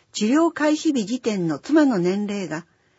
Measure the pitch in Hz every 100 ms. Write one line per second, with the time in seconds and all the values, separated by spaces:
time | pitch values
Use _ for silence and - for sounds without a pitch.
0 | _ - 214 294 330 311 302 302 320 269
1 | 190 254 233 202 165 147 - 311 277 202
2 | 175 196 202 202 170 156 - _ _